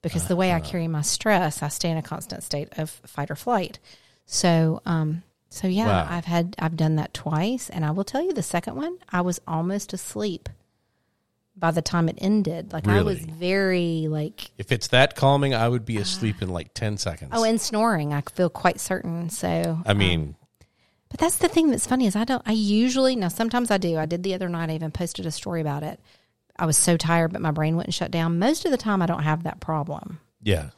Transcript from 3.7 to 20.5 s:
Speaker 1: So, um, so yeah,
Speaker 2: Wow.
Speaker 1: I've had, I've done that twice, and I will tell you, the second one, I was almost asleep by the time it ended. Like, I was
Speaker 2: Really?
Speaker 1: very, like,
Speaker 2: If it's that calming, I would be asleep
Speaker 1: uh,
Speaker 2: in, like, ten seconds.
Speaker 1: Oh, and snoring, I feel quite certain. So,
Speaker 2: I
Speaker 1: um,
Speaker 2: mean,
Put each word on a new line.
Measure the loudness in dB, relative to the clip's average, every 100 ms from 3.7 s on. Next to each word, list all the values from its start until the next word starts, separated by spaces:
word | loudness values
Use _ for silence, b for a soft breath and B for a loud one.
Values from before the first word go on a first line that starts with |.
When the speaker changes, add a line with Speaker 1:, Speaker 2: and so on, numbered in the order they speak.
| -10 b b b b _
Speaker 1:
So, | 2 4 6 4 2 0
um, | 0 0 -2 -8 _ _
so | -4 0
yeah, | 2 2 2
Speaker 2:
Wow. | 2
Speaker 1:
I've | -4 0
had, | 0 0 -2
I've | -4 2
done | 2 2
that | -2
twice, | -6 -4 -2 0 -2 -6
and | -4
I | -2
will | -2
tell | -2 -2
you, | -2
the | -2
second | -2 -2 -4 -6
one, | -6 -8 -4
I | -2
was | 0 -2 -4
almost | -2 -2 -4 -6
asleep | -10 -10 -6 -4 -4 -10 -16 _ _ _ _ _ _ _ _ _ -2
by | 0
the | 0
time | 0 0 0
it | 0
ended. | 2 2 2 -4 -8
Like, | -4 2
I | 4
was | 4 -2
Speaker 2:
Really? | -8
Speaker 1:
very, | -6 0 2 2 2 0 0 -2
like, | -2 -4 -8 -18 -12
Speaker 2:
If | -2
it's | -2 4
that | 6 4 4
calming, | 4 4 4
I | 2 2
would | 0
be | -2 -2
asleep | -2 0 -2 -2
Speaker 1:
uh, |
Speaker 2:
in, | -4
like, | -4 -8
ten | -6 -4 -2
seconds. | -6 -6 -4
Speaker 1:
Oh, | 0
and | 2 2
snoring, | 0 0 2 2 0
I | -2
feel | -4 0 0
quite | 2 0 0
certain. | -4 -4 -4 -6 -6
So, | -4 -2 0 0 -2
Speaker 2:
I | 0
Speaker 1:
um, | 2
Speaker 2:
mean, | 4 2 -2 -10 _